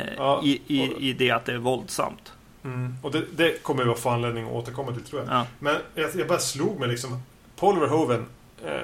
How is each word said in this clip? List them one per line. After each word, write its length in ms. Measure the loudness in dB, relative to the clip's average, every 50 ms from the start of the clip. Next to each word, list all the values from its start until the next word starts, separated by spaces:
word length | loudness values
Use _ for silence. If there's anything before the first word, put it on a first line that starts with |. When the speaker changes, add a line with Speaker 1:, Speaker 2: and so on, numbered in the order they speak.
| -6 -6 -4 0
Speaker 1:
Ja, 240 | 2 2 2 4 4
Speaker 2:
i, 180 | 2 2 2 0 0
i, 220 | 0 2 2 0
Speaker 1:
och 120 | -2 -2
Speaker 2:
i 120 | -2 -2 0
det 180 | 2 4 4
att 140 | 4 2 2
det 80 | -2 -4
är 40 | -2
våldsamt. 760 | 0 0 0 0 -2 -4 -4 -2 -2 -2 -4 -8 -14 -20 -20 -20 -20 -20 -20 -14 -10
Speaker 1:
Mm, 320 | -8 -6 -4 -4 -4 -6 -8
och 100 | -4 -2
det, 120 | -2 -2 -2 -2 0
det 280 | 2 4 4 2 2 -2
kommer 200 | -2 0 2 4
vi 80 | 2
att 80 | 2 2
få 100 | 2 2
anledning 340 | 2 2 0 0 -2 -4 -4
att 60 | -4
återkomma 400 | -4 -6 -6 -6 -6 -6 -6 -6
till, 120 | -6 -8 -8
tror 180 | -8 -8 -6
jag. 120 | -2 0 0
Speaker 2:
Ja. 120 | 0 0 0 -4 -4
Speaker 1:
Men 160 | 0 0 0 0 -2 -6 -6
jag, 140 | -4 -4 -2 -2
jag 120 | -2 0 2
bara 120 | 2 2
slog 400 | 0 -2 -2 -2 -2 -2 0 0
mig, 100 | -2 -2
liksom, 320 | -2 -2 -4 -6 -6 -8 -8 -10 -16 -20 -20 -20 -6
Paul 240 | 2 4 4 6 6
Verhoeven 460 | 4 4 4 4 4 4 2 0 -2 -4 -12 -18 -20 -20 -18 -12 -8
eh, 160 | -6 -6 -6